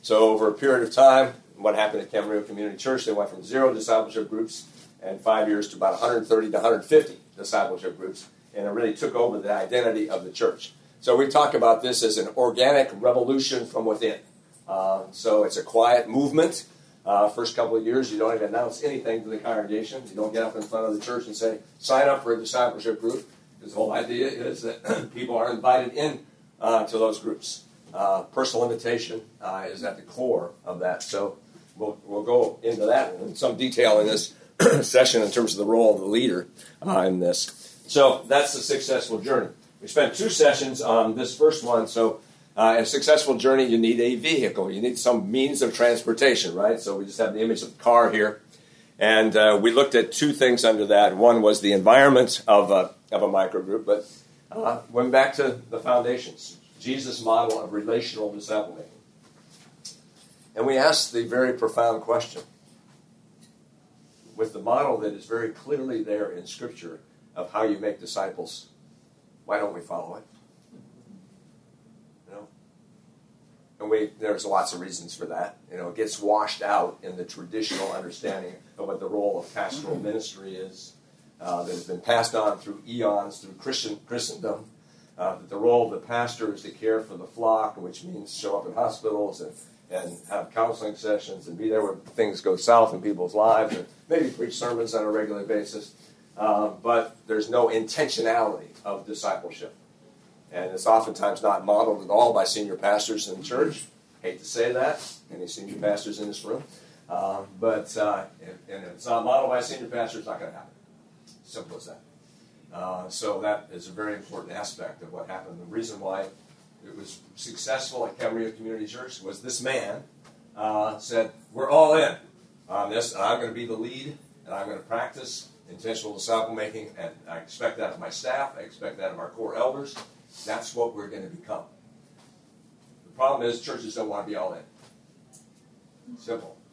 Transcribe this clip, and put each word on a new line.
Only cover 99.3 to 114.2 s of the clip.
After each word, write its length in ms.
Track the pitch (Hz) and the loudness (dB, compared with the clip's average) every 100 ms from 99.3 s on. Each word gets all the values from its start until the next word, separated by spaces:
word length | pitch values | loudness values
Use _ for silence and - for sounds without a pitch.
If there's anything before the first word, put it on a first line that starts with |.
| - 110 - 110 - _ _ - _ _ _ _ | -6 -8 -14 -18 -18 _ _ -20 _ _ _ _
And 200 | 90 92 | -8 -8
it's 160 | 92 117 | -4 2
oftentimes 560 | 113 110 - 104 98 | 2 2 -4 -4 0
not 220 | 107 95 | 0 0
modeled 380 | 95 104 113 95 | 2 2 4 -2
at 60 | 90 | 0
all 240 | 104 120 | 4 4
by 120 | 101 | 4
senior 300 | 95 107 104 | 0 -2 -6
pastors 520 | 92 101 104 110 107 101 | -2 0 0 0 -6 -6
in 120 | 92 | -10
the 40 | |
church. 400 | - 123 - - - _ _ _ | -6 -2 -2 -2 -16 _ _ _
Hate 180 | 92 90 | -10 -10
to 60 | |
say 260 | - 123 120 | -8 -2 0
that, 340 | - - - - - _ | 0 -2 -2 -10 -18 _
any 140 | 85 90 | -14 -12
senior 280 | - 101 | -12 -14
pastors 440 | 101 104 104 107 104 | -4 -2 -2 -4 -10
in 80 | 104 | -10
this 160 | 101 | -10
room. 200 | 101 - - - - _ - | -8 -10 -10 -20 -20 _ -8
Uh, 320 | 90 98 98 95 92 | -6 -4 -6 -10 -4
but, 360 | 113 107 - 110 | -2 -2 -6 -4
uh, 280 | 104 98 95 - | -2 -2 -8 -18
if, 80 | 92 92 - | -20 -20 -16
and 140 | 98 | -16
if 60 | 92 | -16
it's 140 | - | -14
not 200 | 123 117 | -4 -2
modeled 240 | 117 135 127 | 2 2 2
by 100 | 123 | 0
a 40 | |
senior 240 | 117 - - | -2 -10 -8
pastor, 320 | - - 113 | -6 -6 -8
it's 80 | - | -12
not 120 | - | -12
gonna 120 | - | -12
happen. 180 | - - _ _ _ _ _ - - | -16 -20 _ _ _ _ _ -20 -20
Simple 340 | _ - - - | _ -18 -16 -18
as 100 | - | -18
that. 140 | - _ _ _ _ _ _ - | -20 _ _ _ _ _ _ -20
Uh, 380 | 85 92 92 90 | -12 -10 -10 -10
so 320 | - 107 98 | -8 -6 -4
that 260 | 107 104 - | -4 -4 -8
is 140 | 90 90 | -18 -16
a 40 | |
very 220 | 90 107 | -10 -10
important 400 | 101 | -10